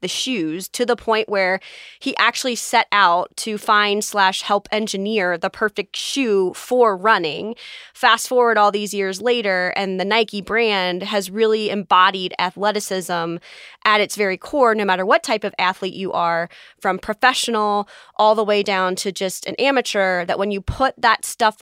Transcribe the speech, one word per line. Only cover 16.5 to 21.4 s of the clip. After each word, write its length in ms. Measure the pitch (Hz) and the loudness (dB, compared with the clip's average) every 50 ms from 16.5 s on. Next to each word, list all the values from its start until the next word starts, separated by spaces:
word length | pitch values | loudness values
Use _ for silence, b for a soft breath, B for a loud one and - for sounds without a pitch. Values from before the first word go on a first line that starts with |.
| B B B B B _ | B B B B B _
from 160 | - 202 185 185 | -4 -2 -2 -2
professional 920 | - - 214 - - 254 254 - - - 233 214 208 208 208 208 202 B B B B B B - | -4 -8 -4 0 2 2 2 0 -2 -2 -2 0 0 0 0 -2 -2 B B B B B B 2
all 160 | 214 214 220 | 4 4 4
the 140 | 220 220 196 | 4 2 2
way 160 | 208 208 202 | 2 0 0
down 320 | 208 202 185 185 180 185 | 0 0 0 0 0 -2
to 160 | 180 - 202 | -2 -4 -6
just 340 | 180 - 196 185 - - - | -4 -4 -4 -6 -6 -6 -8
an 80 | - - | -8 -4
amateur, 720 | - 247 277 277 254 240 - - 208 190 185 185 180 175 | -2 0 0 2 0 0 0 0 0 0 2 0 0 -2
that 140 | 180 180 - | -2 -2 -2
when 120 | 196 208 | -2 -2
you 80 | 208 196 | -4 -4
put 340 | 190 - - - 269 262 - - | -6 -6 -2 0 0 0 0 2
that 260 | - 233 214 - - | 2 2 2 2 0
stuff 380 | - - - | -6 -4 0